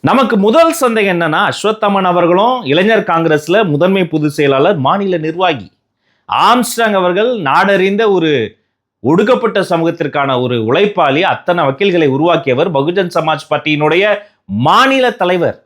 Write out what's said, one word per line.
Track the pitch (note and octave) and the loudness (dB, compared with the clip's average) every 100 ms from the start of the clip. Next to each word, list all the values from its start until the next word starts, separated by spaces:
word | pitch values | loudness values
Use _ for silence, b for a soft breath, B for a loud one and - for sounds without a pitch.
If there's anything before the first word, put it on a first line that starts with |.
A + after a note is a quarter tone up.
| - | 0
நமக்கு | A3 A#3+ A3+ G3+ | 0 2 2 2
முதல் | C4 E4 D#4+ | 4 2 2
சந்தேகம் | B3+ A3 G3+ F3 | -2 0 0 0
என்னன்னா, | E3 D#3+ F#3 | 0 0 -2
அஸ்வத்தாமன் | B2+ G#3 G#3+ G#3 G3 F#3 | -2 -4 -2 0 0 0
அவர்களும் | F3 F3 F3+ A3+ B3+ E3+ | 2 2 2 2 -2 -2
இளைஞர் | D3 G3+ A3 F3+ | 0 2 0 0
காங்கிரஸ்ல | E3 E3 D#3 D3+ F#3+ G#3 | -2 0 0 0 0 0
முதன்மை | D3 F3+ F#3+ F3 | 0 0 0 -2
பொதுச் | D#3 D3+ C#3 | -2 -4 0
செயலாளர், | C#3+ C3+ D#3+ F#3 C3 | 0 2 2 0 0
மாநில | F#3+ G3 F3 D#3 | -2 -2 -4 -4
நிர்வாகி. | E3 F#3 C#3+ F#2+ _ _ _ _ _ - A#2 F3+ | -2 -2 -2 -8 _ _ _ _ _ -6 0 2
ஆம்ஸ்ட்ராங் | B3 A#3 - A3+ G3+ | 2 0 -2 0 0
அவர்கள் | F3+ F3 A3+ A#3+ C#3+ | 0 0 -2 -2 0
நாடறிந்த | D3+ G3 G3 F#3 G3+ A3+ F#3+ | 0 2 2 0 0 0 2
ஒரு | D#3+ C#3+ G#2+ _ _ _ _ _ | 2 0 -2 _ _ _ _ _
ஒடுக்கப்பட்ட | A#2 E3 A3 A#3 A3 G3 F3+ | 0 2 2 2 0 -2 -2
சமூகத்திற்கான | E3+ E3 E3 D3+ D3 C#3 B2+ | -2 -2 -2 -4 -4 -2 -2
ஒரு | B2 A#2+ A2 | -2 -2 0
உழைப்பாளி, | D3 G3+ G3+ D3+ C#3 F#3 | 0 0 0 0 2 0
அத்தனை | C3 - F3 D3 | -2 -2 0 0
வக்கீல்களை | C3+ G3+ F3 D3+ | 0 0 2 0
உருவாக்கியவர், | C3+ E3 D#3+ C3+ B2 F3+ C#3+ | 0 0 0 0 -2 0 -2
பகுஜன் | C#3+ F3+ F3+ E3+ | -2 -2 -2 -2
சமாஜ் | D#3 D3+ - | -2 -4 -4
பார்ட்டியினுடைய | D3 D#3 D3+ D3+ E3 G#3 G3+ B B _ G2+ C3+ | -4 -2 -2 0 2 0 -2 B B _ -2 2
மாநில | G3+ C4 C4+ B3+ B3 | 4 4 2 0 0
தலைவர். | F3+ F3+ D3 - | -2 0 -2 -4